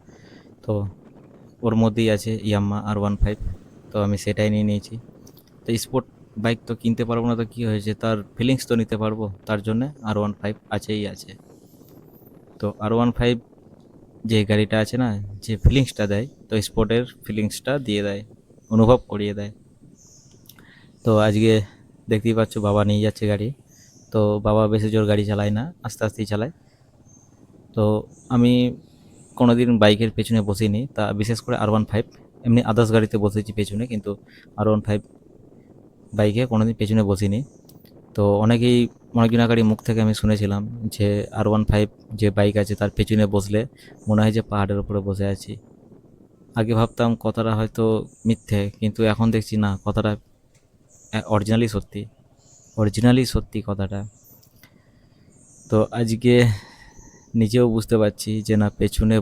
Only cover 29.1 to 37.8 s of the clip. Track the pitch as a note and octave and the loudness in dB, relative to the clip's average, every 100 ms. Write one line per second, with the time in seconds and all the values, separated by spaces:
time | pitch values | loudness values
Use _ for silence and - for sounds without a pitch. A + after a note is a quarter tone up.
29.1 | - - - B2 A#2+ B2 A#2 G#2 G#2 A2+ | -20 -20 0 4 4 4 4 4 4 0
30.1 | - G#2+ A2+ G2+ G2+ A2 G#2+ C3+ - G#2 | -2 0 0 0 0 0 -2 -4 -4 -4
31.1 | G#2 G#2 A2+ - B2 G#2+ G#2+ G#2 G#2+ B2 | -2 -2 -4 -4 -2 2 2 2 -2 -4
32.1 | - - - - A#2 A2+ A2 A2+ A2+ G#2+ | -10 -20 -8 2 2 4 2 4 4 2
33.1 | A2 G2+ G#2 G#2 G#2 G2 G2+ B2 A2 G2+ | 0 0 -2 -4 -4 -4 -4 -6 -6 -8
34.1 | G2+ - - - - G#2+ G#2+ G#2 G#2 - | -10 -14 -20 -16 -2 0 0 0 -4 -4
35.1 | - - - - - - - - _ - | -18 -20 -20 -20 -20 -20 -20 -20 _ -10
36.1 | G#2 G#2+ G#2 B2+ A2+ A2 A2 G#2+ A2 G2+ | 0 0 0 0 0 0 -2 0 2 2
37.1 | F#2+ G2+ G#2 C3+ - - - | 0 0 -2 -6 -14 -20 -20